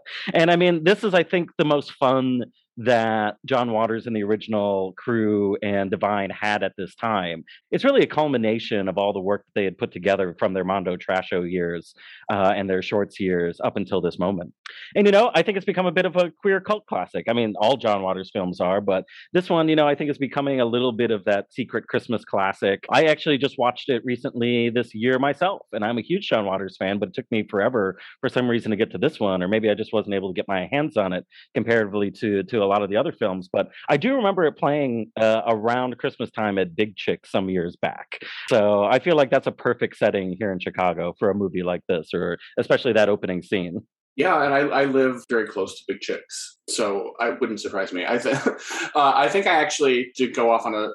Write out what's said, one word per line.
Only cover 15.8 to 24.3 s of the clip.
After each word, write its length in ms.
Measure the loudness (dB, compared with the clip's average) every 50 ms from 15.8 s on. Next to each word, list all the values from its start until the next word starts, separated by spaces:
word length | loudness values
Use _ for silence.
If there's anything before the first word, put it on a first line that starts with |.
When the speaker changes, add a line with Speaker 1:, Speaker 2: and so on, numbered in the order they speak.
| 0
Speaker 1:
a 40 | 0
bit 140 | 2 0 0
of 100 | 0 2
a 140 | 0 0 -2 -2 _
queer 220 | 0 0 0 0
cult 240 | 0 -2 -4 -4 -4
classic. 400 | -6 -6 -6 -6 -6 -6 -6 -2
I 60 | 0 0
mean, 220 | 0 0 0 2 4
all 180 | 6 6 4
John 260 | 4 4 2 2 2 2
Waters 260 | 0 -2 -2 -4 -6
films 300 | -4 -2 -2 -2 0 0
are, 180 | 2 2 2 2
but 260 | 2 0 0 0 -2 -6 -14 -20 -8 _ 0
this 160 | 0 2 2
one, 200 | 2 2 4 4
you 60 | 4
know, 120 | 4 4
I 80 | 4 2
think 160 | 0 -2 -4
is 80 | -4 -4
becoming 420 | -4 -4 -2 -2 -2 0 0 0
a 40 | 0
little 260 | 2 2 0 0 0
bit 180 | 0 0 0 0
of 160 | 0 0 0
that 260 | 0 0 0 -2 _
secret 360 | -8 -10 -8 -6 -6 -8 -6
Christmas 360 | -2 -4 -4 -2 -2 -4 -4 -4
classic. 600 | -4 -2 -2 0 0 -2 0 0 0 0 0 -2 0
I 140 | 2 4 4
actually 340 | 4 2 0 0 0 0 0
just 160 | 0 -2 -2
watched 320 | 0 0 0 -2 -2 -2 -2
it 140 | -2 -2 -2
recently 640 | -4 -6 -4 -6 -6